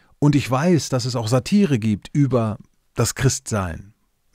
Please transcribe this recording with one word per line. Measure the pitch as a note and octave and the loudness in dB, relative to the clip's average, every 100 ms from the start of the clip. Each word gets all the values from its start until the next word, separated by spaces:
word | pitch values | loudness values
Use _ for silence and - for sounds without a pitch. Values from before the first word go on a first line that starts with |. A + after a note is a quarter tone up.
| _ _ | _ _
Und | C#3+ C#3+ | 2 2
ich | G#2+ | 0
weiß, | B2+ E3+ E3 - | 0 2 2 0
dass | B2+ B2 | -4 -4
es | A#2+ | -4
auch | G#2+ | 0
Satire | B2+ - G#3 F#3+ B2+ | -2 2 2 2 2
gibt | A2 G2+ - | 0 -2 -2
über | D3+ C#3 A#2+ A2+ G2 - _ _ | 0 2 2 0 -4 -12 _ _
das | - A#2 - | -4 -4 0
Christsein. | C3 - - G#2+ F#2 D#2+ G2+ _ _ _ _ | 0 0 -4 -4 -4 -8 -16 _ _ _ _